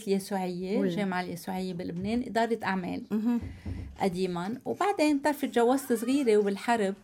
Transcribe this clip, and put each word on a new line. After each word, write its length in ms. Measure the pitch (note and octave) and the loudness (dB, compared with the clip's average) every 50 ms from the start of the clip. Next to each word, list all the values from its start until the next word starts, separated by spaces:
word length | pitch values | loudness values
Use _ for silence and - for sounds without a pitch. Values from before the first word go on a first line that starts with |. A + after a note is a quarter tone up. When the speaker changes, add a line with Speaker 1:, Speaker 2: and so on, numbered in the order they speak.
| - | 0
Speaker 1:
اليسوعية، 720 | - G3 G3 F#3+ - G#3 F#3+ F#3 F3+ F3+ F3+ F#3 F#3 G3+ G3+ | 0 0 0 0 -2 -2 -2 -2 -2 -4 -4 -4 -2 0 0
Speaker 2:
وي. 80 | G3 F#3+ | 0 0
Speaker 1:
الجامعة 320 | E3+ E3 G#3 F#3+ F3+ F3+ | 0 0 0 0 -2 -2
اليسوعية 520 | F3+ F3 F3 E3+ - - F#3 F#3+ F#3 F#3 F3+ | -2 -4 -6 -8 -6 -6 -6 -4 -4 -4 -6
بلبنان، 500 | E3+ F#3 F#3 F3 E3+ F#3 G3+ A3+ A#3+ B3 | -6 -6 -6 -6 -4 -4 -2 -2 -2 -2
إدارة 360 | - G3+ A3+ A3+ A3+ A#3 A3 - | -2 0 0 0 0 0 -2 -2
أعمال 380 | - F#3+ F#3+ F3+ F#3 F3+ F3+ - - | -2 -2 -2 -2 -4 -4 -6 -4 -4
Speaker 2:
مهم. 300 | G3+ A3 G#3+ A#3+ A#3+ A#3 - - - - - - - - - - - - | -2 0 2 2 0 0 -2 -6 -10 -10 -10 -8 -8 -8 -10 -12 -6 -2
Speaker 1:
قديما. 580 | - G3 F3 F3+ F#3+ F3+ F3+ E3+ F3 G3 A#3 C4 - | -2 0 0 0 -2 -2 -2 -2 -4 -4 -6 -6 -6
وبعدين 540 | B3+ A#3+ - F4 G4+ G4+ G4+ D#4 D4+ D4+ C#4 | -6 -4 0 0 0 2 4 4 4 4 4
بتعرفي 280 | C#4 D4+ C#4+ D4 - | 2 2 0 0 -2
تجوزت 460 | B3+ G3+ A#3 A#3 A#3 C4 C4+ C4+ - B3 | 0 2 4 6 6 4 4 2 0 0
صغيرة 440 | A3 A3+ A3+ C4 C#4+ C#4+ A#3 G#3 | 0 2 2 2 2 4 6 6
وبالحرب. 580 | G#3 G#3 G3 G3+ G3 - - A#3+ A3+ G#3 F#3+ G3 - | 6 6 4 0 0 0 0 2 2 2 0 -2 -4